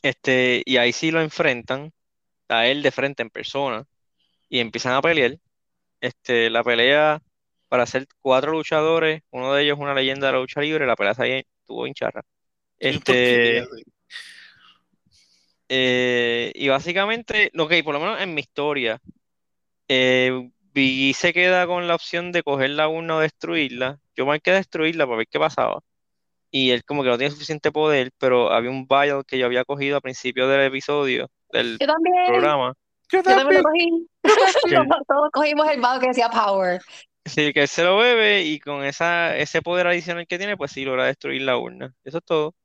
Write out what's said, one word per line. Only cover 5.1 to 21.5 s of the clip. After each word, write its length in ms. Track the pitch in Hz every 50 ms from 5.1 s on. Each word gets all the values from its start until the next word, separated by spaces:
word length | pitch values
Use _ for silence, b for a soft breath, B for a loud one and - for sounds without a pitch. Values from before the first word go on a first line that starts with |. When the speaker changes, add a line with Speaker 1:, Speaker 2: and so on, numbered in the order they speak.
| 170 156 131 120 139 - _ _ _ _ _ _ _ _ _ _ _ _
Speaker 1:
Este, 500 | - 123 - _ _ - 123 117 113 113
la 140 | 113 117 117
pelea, 580 | 123 120 117 120 131 143 147 151 151 151 156 _ _ _ _ _ _ _ _ _ _
para 180 | - 123 120
ser 220 | 117 - 135 135 _ _ _
cuatro 320 | _ 135 127 131 135 151
luchadores, 680 | 160 160 151 - 165 156 151 160 165 165 160 156 156 160 _ _
uno 240 | - 127 127 131 139
de 100 | 143 147
ellos 140 | 147 143 147
una 140 | 143 143 139
leyenda 340 | 135 131 131 135 139 139 135
de 60 | 135
la 60 | 131
lucha 200 | 127 131 - 147
libre, 240 | 143 151 156 156 143
la 100 | 127 113
pelea 180 | - 101 98 107
se 260 | 123 123 123 131 131 - _ _ _
estuvo 220 | _ _ 107 113 120
bien 100 | 131 139
charra. 280 | - 127 113 - 104 - _ _ _ _ _ _ _ _ _ _ _
Speaker 2:
Sí, 180 | - 131 139 139
Speaker 1:
Este, 40 | -
Speaker 2:
porque, 640 | - 131 123 123 123 123 120 120 117 117 117 117 - -
sí. 80 | 113 - _ _ _ _ B B B B B B B B B B B B B B B B _ _ _ _ _ _ _ _ _ _ _ _ _ _ _ _ _
Speaker 1:
eh, 840 | 123 131 127 127 127 123 127 123 123 120 120 120 117 120 120 107 -
y 140 | - 139 139
básicamente, 840 | 135 139 165 170 175 196 196 208 226 233 233 - 220 214 208 - _ 165
ok, 140 | 160 156 170 170 147
por 100 | 156 143
lo 60 | 143
menos 200 | 160 190 226 147
en 140 | 190 185 165
mi 60 | 151
historia, 600 | 135 _ _ - 143 151 147 139 123 113 110 117 _ - - _ _ _ _ _ _ _ _ _ _ _ _ _ _ _
eh, 600 | 131 131 127 127 127 127 127 127 127 127 123 123 _ _ _ _ _
Big 360 | 143 135 131 131 135 135 135
E 20 | 135
se 200 | - - 175 165
queda 320 | 175 180 180